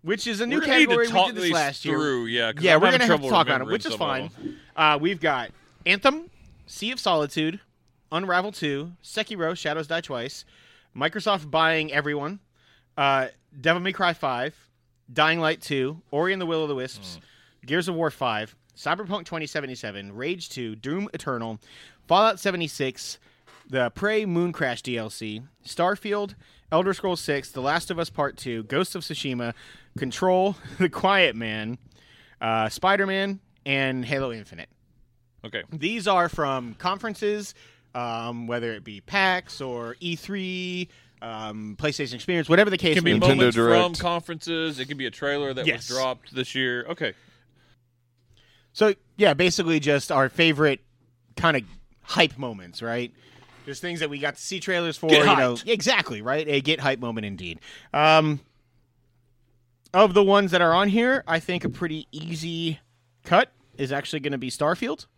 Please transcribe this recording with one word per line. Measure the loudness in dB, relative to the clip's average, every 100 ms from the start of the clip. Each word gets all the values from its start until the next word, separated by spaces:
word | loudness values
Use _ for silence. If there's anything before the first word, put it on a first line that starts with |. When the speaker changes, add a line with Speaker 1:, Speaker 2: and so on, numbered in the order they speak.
Speaker 1:
which | -2 -4 -2
is | -2
a | 0
new | 0
Speaker 2:
We're |
gonna | 4 4
need | 6
to | 4
Speaker 1:
category. | 4
We |
Speaker 2:
talk | 4 2
Speaker 1:
did | 2
this |
Speaker 2:
these | 0
Speaker 1:
last | 2 0 -2
year. | -4 -2
Speaker 2:
through, | 0 0 0
yeah, | 0 0
'cause | 2
Speaker 1:
Yeah, | 6
Speaker 2:
I'm | 8
Speaker 1:
we're | 8
Speaker 2:
having | 6
Speaker 1:
gonna | 4
have | 4
to | 4
Speaker 2:
trouble |
Speaker 1:
talk | 4 4
on |
it, | 2 0
Speaker 2:
remembering |
Speaker 1:
which | -4 -4
is |
Speaker 2:
some | -4
of | -2
Speaker 1:
fine. | -2 -6 -10
Speaker 2:
them. | -12 -12 -14
Speaker 1:
Uh, | 2 4 4
we've | 0 0
got | 0 0 -4 -14 _ _
Anthem, | -2 4 4 2 -10 _ -20 -20 -20
Sea | -10 -8
of | -2
Solitude, | 0 2 0 -2 -4 -4 _ _ _ _ _
Unravel | -6 0 0 0
two, | -6 -4 -4 -8 -14
Sekiro, | -12 -8 -8 -4 -4 -4
Shadows | -4 -4 -4
Die | -6
Twice, | -6 -8 -8 -12 -20 _ _ _ _ -4
Microsoft | -2 0 0 -2 0
buying | 2 4 2 0
everyone, | -2 -2 -4 -6 -10 _ _ _ _ _ 0
uh, | 2 2 0 -8 _ -4
Devil | 0 0
May | 0
Cry | 0 0
five, | 0 -2 -2 -4 -8 _ _ _ _ _
Dying | 2 4 4
Light | 2 0
two, | -2 -2 -2 -4 _
Ori | 0 0
and | 0
the | -2
Will | -2
of | -2
the |
Wisps, | -4 -6 -10 -16 -18 _ _ _ _
Speaker 2:
Mm. | -2
Speaker 1:
Gears | -2 0
of |
War | -2 -2
five, | -2 -2 -2 -6 _ _ -10
Cyberpunk | -4 -4 -4 -8
twenty | -6 -8 -6
seventy-seven, | -6 -8 -10 -10 -10 -12 -10
Rage | -6 -6 -8
two, | -10 -10
Doom | -8 -6 -6 -6
Eternal, | -8 -6 -6 -6 -10 _ -20 -20 _ 2
Fallout | 4 4 2
seventy-six, | -2 -2 -6 -4 -4 -4 -14 -14 _ _ _ -20 _
the | -2 -2
Prey | 0 0 0 0
Mooncrash | 0 0 0 -4 -4
D | -6 -6
L | -6
C, | -8 -10 -10 -14 _
Starfield, | -14 -2 0 0 -4 -4 -6 -10 _ _ _
Elder | 0 2
Scrolls | 0 -2 -4
six, | -2 -4 -4
The | -6
Last | -2 -2 -2
of | -6
Us | -6
Part | -2 -4 -4
two, | -8 -8
Ghost | -2 -2 -2
of | -6
Tsushima, | -10 -8 -6 -4 -6 -8 -16 -20 -16 -8
Control, | -6 0 2 4 2 -2 -12
<laughs> | -2
The | 0
Quiet | 2 2 6 4 2
Man, | -4 -4 -6 -8 -14 _ _ -20 -20 _
uh, | -2 0 0
Spider-Man, | 0 0 2 0 -2 -4 -6 _ _
and | -4 0 0 -2
Halo | -4 -4 -4
Infinite. | -8 -14 -18 -20 _ _ _ _ _ _ _
Speaker 2:
Okay. | -10 -10 -10
Speaker 1:
These | -6 -4 -2 2
are | 2 2
from | 0 -2 -2 -6
conferences, | -6 -4 -4 -6 -4 -2 -2 -6 -16 -20 _ _
um, | -8 -6 -6 -6 -8 -6
whether | -4 -4
it | -6
be | -12 -16
pax | -4 2 2 2 -4 -12
or | -8 -8 -8 -8
E | -6 -8
three, | -6 -6 -6 -6 -6 -6 -8 -12 _ _
um, | -12 -10 -10 -10 -12 -4
PlayStation | -4 -4 -8
Experience, | -8 -2 -2 6
whatever | 6 6
the | 4
case | 2
Speaker 2:
Can | 4
be | 4
Speaker 1:
may | 6
be. | 6
Speaker 3:
Nintendo | 8
Speaker 2:
moments | 6 6
Speaker 3:
Direct. | 6 6
Speaker 2:
from | 4
conferences. | 0 -2 -2 -4 -12 -6 -2 -2 -4
It | -8
could | -6
be | -6
a |
trailer | -4 -2 -2 -2
that | -2 -2
Speaker 1:
Yes. | -2 -4
Speaker 2:
was | -2
dropped | -2 -4 -8
this | -8 -4
year. | -2 -2 -2 -6
Okay. | -6 -6 -6 _ _ _ _ _ _ _ _ _ _ _ _ _ _ _
Speaker 1:
So, | 2 2 2 _ 4
yeah, | 4
basically | 6 2 2 2 2
just | 2 0 2
our | 2 2
favorite | 4 4 4 2 2 _ _ _ _ _ 0
kind | 2 2
of | -4 -20 -20 _
hype | -8 2 2 0
moments, | -10 -10 -14 -10
right? | -6 -4 -6 _ _ -20 -20 -20
Just | -16 -10
things | -8 -4
that | -4
we | -2
got | -4 -6
to |
see | -8 -8
trailers | -2 -2 -2 -4
for, | 4
Speaker 2:
Get | 6
Speaker 1:
you | 6 6
know. | 4
Speaker 2:
hyped. | 0 -2
Speaker 1:
Exactly, | 0 2 2 0 -6
right? | -2 -2 2
A | 0
get | 2 0
hype | 0 0
moment | -4 -6 -6
indeed. | -8 -10 -12 -16 -20 -4
Um, | 4 6 8 6 0 _ _ _ _ _ _ _ _ _ _ _ _ _ _ _
of | 2 4
the | 4
ones | 4 4 2
that | 2
are | 4
on | 4 2
here, | 2 2 0 -2
I | -4
think | -2 -6
a | -6
pretty | -6 -8 -8 -12
easy | -12 -10 -8 -6 -4 -4 -6 _ _ _ _
cut | 2 2 2 _ _ -8
is | -4
actually | -4 -4 -6
gonna | -4 -4
be | -6
Starfield. | -2 0 0 -4 -6 -10